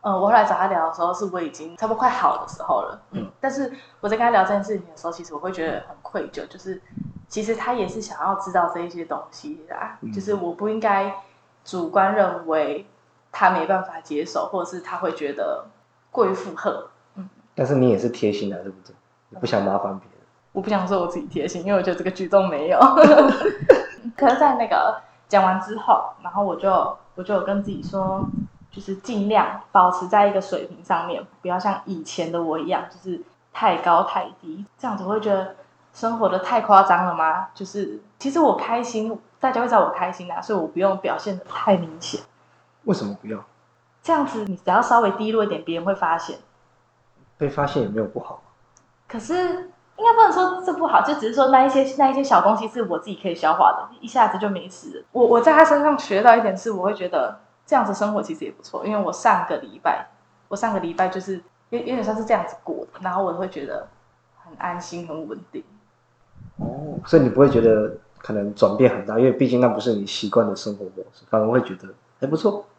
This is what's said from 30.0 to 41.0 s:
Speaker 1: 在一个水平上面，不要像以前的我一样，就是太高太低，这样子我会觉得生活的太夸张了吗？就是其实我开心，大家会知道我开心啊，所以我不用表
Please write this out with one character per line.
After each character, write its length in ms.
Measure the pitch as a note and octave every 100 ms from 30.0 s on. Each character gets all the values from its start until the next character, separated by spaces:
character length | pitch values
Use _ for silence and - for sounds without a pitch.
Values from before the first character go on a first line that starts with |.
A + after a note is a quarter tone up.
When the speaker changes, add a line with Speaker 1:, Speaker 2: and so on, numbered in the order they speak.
| F3+
Speaker 1:
在 180 | G#3 G3+
一 80 |
个 80 | G3
水 240 | F#3+ F3+ -
平 180 | E3+
上 220 | - F3 E3+
面， 180 | E3+ F#3 _
不 40 | F3+
要 120 | F3+
像 200 | G3 F#3+ -
以 160 | F3+
前 300 | D#3 - E3
的 100 | E3+
我 160 | E3 D#3
一 100 | D#3
样， 180 | F3+ -
就 80 | -
是 240 | F#3 E3+ - _ _
太 240 | - A3 E3+
高 200 | F3 E3+ G3
太 260 | G3 - -
低， 240 | E3+ E3+ G3+ _
这 80 | B3+
样 100 | G3+
子 60 |
我 60 | F#3+
会 100 | G#3+
觉 120 | G#3
得 240 | G3 F#3+ - - _ _
生 240 | - A3+ A3+
活 100 | G#3+
的 120 | F#3
太 220 | - A#3
夸 200 | - G3
张 240 | F#3+ F3 F3+
了 80 |
吗？ 360 | E3+ D#3+ E3+ F#3
就 100 | -
是 380 | F#3+ G#3 F#3+ G#3+ _ _
其 140 | C4+
实 80 | C#4+
我 160 | D4 F#3+
开 260 | - A#3
心， 380 | A#3 A3 A3 G#3+ _ _
大 120 | C4+
家 100 | A#3
会 60 | A#3+
知 60 |
道 80 | A3+
我 100 | E3
开 200 | F3 F3+
心 200 | F#3 F3+
啊， 100 | F3+
所 140 | - G#3
以 40 |
我 60 | D#3+
不 140 | E3
用 180 | G3
表 180 | F#3+